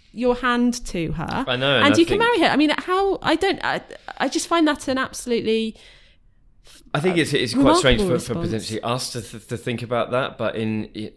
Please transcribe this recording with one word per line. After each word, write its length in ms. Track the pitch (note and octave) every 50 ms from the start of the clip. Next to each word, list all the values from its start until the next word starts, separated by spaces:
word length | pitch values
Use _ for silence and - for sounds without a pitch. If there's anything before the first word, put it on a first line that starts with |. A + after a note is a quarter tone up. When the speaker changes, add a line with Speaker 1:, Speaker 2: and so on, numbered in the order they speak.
| _ _
Speaker 1:
your 240 | - G3+ B3 B3 A#3+
hand 500 | B3 C4 B3 A#3+ A#3+ A#3+ B3 A#3+ - -
to 240 | - - F3+ E3 D#3+
her. 320 | D#3 D#3+ - - - - - C3+
Speaker 2:
I 80 | B2
know, 180 | B2+ C3+ C#3+ C#3+ -
and 80 | -
Speaker 1:
And 80 | D4 -
Speaker 2:
I 40 | E4
Speaker 1:
you 80 | E4+
can 140 | E4+ - G#4
Speaker 2:
think 0 |
Speaker 1:
marry 180 | A4+ A#4+ A#4+ F#4
her. 40 | E4+
I 80 | - -
mean, 140 | C4+ D#4 D4 - -
how, 400 | - - F#4 F#4+ G4 G4 F#4 -
I 120 | - - D#4+
don't, 240 | D#4+ F#4 G4 D#4 - -
I, 160 | - C3+ F3 - - - - - - - -
I 100 | - C4+
just 180 | - D#4+ -
find 220 | - E4+ E4+ D#4 D4+
that 180 | D4 - -
an 120 | C#4 C4 C4
absolutely 760 | C4 - - - - A#3+ A#3 A3 - G#3+ A3 A3 A3+ A3 - - - - - - - - _ _ _ _ _ _ _ _ _ _ - - - - - - -
Speaker 2:
I 60 | C#3+
think 160 | D3+ F#3 F3+ E3+
it's, 140 | C#3+ B2+
it's 200 | D3 A2 A#2+ A2+
quite 100 | - C4
Speaker 1:
remarkable 160 | C#4 C#4+ D#4+ F4+
Speaker 2:
strange 200 | F4+ C4 - G#3+
for, 40 | G3+
for 60 | F3+ E3
Speaker 1:
response. 320 | E3+ - - A#2 - -
Speaker 2:
potentially 340 | - A2 A2 G#2 - A2 -
us 300 | - A2+ A#2+ B2+ - - -
to 60 | B2
th-, 260 | G#2 - - A2 - -
to 80 | B2+
think 260 | A2 - B2+ A#2+ A2
about 300 | A#2+ A2+ B2 A#2 G#2+ -
that, 260 | A#2 B2+ C3+ - - -
but 160 | A2+ G#2 -
in, 560 | G#2+ A2+ A2 A2 G#2+ G#2 - - G#2 G#2+ - -